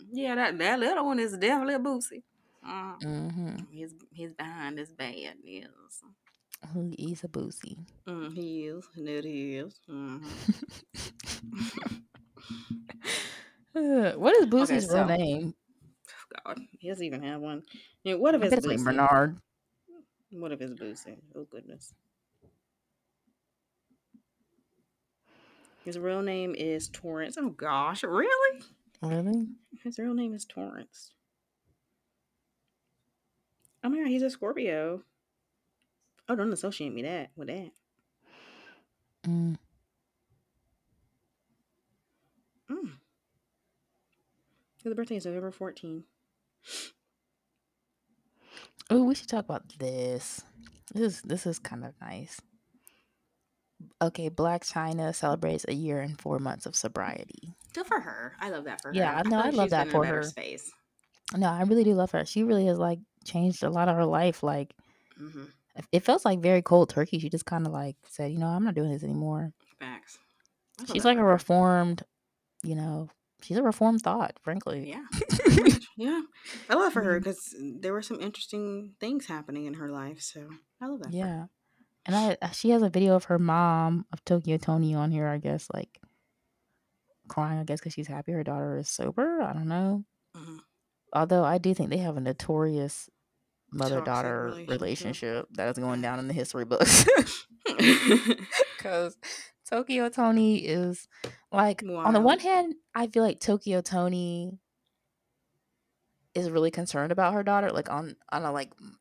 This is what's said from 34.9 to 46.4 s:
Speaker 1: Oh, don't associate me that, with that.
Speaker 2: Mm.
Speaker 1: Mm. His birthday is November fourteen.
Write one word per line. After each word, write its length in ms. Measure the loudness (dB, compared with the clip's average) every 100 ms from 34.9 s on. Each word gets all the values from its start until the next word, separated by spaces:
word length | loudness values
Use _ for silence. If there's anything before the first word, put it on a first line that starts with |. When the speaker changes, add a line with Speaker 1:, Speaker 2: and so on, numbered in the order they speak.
| -6 -12 _ _ _ _ _ _ _ _ _ _ _ -8
Speaker 1:
Oh, 60 |
don't 180 | -4 -4
associate 400 | -4 -6 -8 -10
me 100 | -8
that, 280 | -8 -8 -12 -14
with 120 | -12
that. 220 | -12 -14 _ _ _ _ _ _ -20 -20 -20 -20 _ _ _ _ _
Speaker 2:
Mm. 320 | -4 -2 -2 -4 _ _ _ _ _ _ _ _ _ _ _ _ _ _ _ _ _ _ _ _ _ _ _ _ _ _ _ _ _ _ _
Speaker 1:
Mm. 280 | -10 -10 -14 _ _ _ _ _ _ _ _ _ _ _ _ _ _ _ _ _ _
His 100 | -8
birthday 220 | -6 -6 -6
is 100 | -6
November 240 | -6 -8
fourteen. 540 | -10 -12 -10 -12 -12 -14 _ _ _